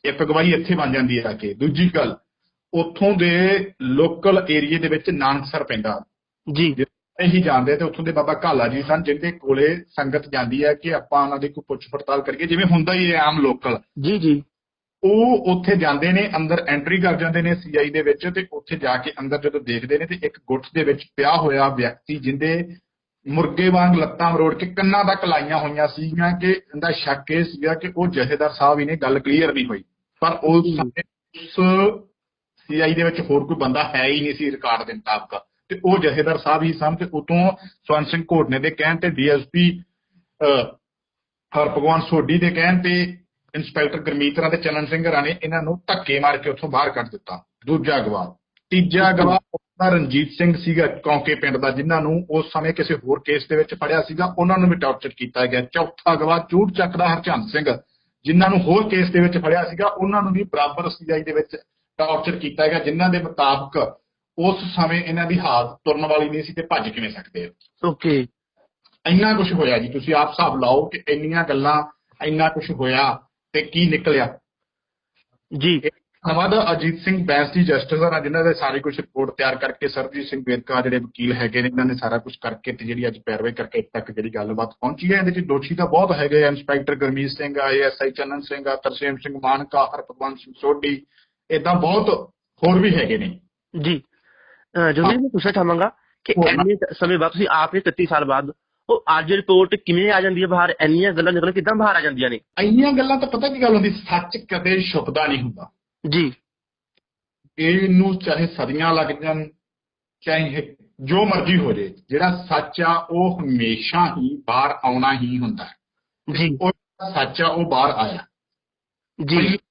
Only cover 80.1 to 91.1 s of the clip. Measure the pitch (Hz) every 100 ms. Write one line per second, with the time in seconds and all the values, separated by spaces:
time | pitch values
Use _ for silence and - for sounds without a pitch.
80.1 | 143 139 135 127 120 - 131 127 123 123
81.1 | - 120 120 120 120 123 123 127 123 113
82.1 | 117 127 - 117 110 127 123 113 120 120
83.1 | 110 - 107 117 117 110 117 - 113 110
84.1 | 107 110 113 104 110 113 - 127 156 180
85.1 | 196 180 180 - 139 - 175 170 160 185
86.1 | 147 147 147 143 143 143 139 139 139 135
87.1 | 135 139 - 147 143 135 135 135 - 135
88.1 | 131 139 143 143 143 139 135 135 131 143
89.1 | 135 143 139 131 139 139 143 135 - -
90.1 | - 135 131 - - 143 143 147 139 _